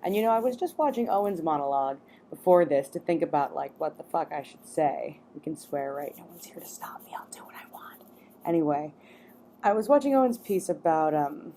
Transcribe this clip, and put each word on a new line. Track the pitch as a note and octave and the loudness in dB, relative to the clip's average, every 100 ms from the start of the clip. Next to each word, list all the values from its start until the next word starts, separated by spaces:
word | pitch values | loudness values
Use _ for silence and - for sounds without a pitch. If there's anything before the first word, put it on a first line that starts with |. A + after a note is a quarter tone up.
And, | - G3+ | -2 0
you | |
know, | A3 | 2
I | A3+ | 2
was | A#3 B3 | 2 -2
just | F4+ - | -4 0
watching | D4+ C4 A#3 | 0 2 0
Owen's | G3 G3+ F#3+ | 0 0 -2
monologue | D#3+ D3+ C#3 C#3 C3+ C#3 - - - | -2 -2 0 0 0 -4 -10 -20 -20
before | - - F3+ E3+ | -6 6 6 8
this | C#3+ C#3 | 4 0
to | - | -6
think | - E3+ | -2 0
about, | E3 D3 C#3 - | 2 0 0 -4
like, | C#3 - | -8 -4
what | D#3 - | -6 -6
the | |
fuck | - E3+ D#3 | -6 -4 -4
I | D#3 | -6
should | C#3 - - | -10 -14 -12
say. | - D3+ E2 A#1+ D3+ - - | 0 0 0 -8 -10 -18 -14
We | |
can | D3+ D#3 | -10 -10
swear, | - C#3+ C#3 | -8 -6 -6
right? | C#3 C#3+ - | -6 -8 -12
No | - | -20
one's | - - | -20 -18
here | - | -18
to | - | -18
stop | - - - | -16 -16 -16
me. | - - | -14 -16
I'll | - | -16
do | - | -18
what | - - | -20 -20
I | - | -20
want. | - - - - - - - - | -18 -20 -20 -20 -20 -20 -16 -2
Anyway, | E3+ D3+ C#3+ D3+ - - - - - - - | 0 2 0 -2 -14 -20 -20 -20 -20 -20 -4
I | G#3+ | 0
was | G#3 G#3+ | 2 4
watching | C#4+ C#4 C4+ | 4 4 4
Owen's | C4 A#3 | 4 2
piece | - G3 F3 | -2 -2 0
about, | E3 - D#3+ D#3 | -2 2 2 2
um | D3+ C#3+ D3 - | 2 0 -4 -14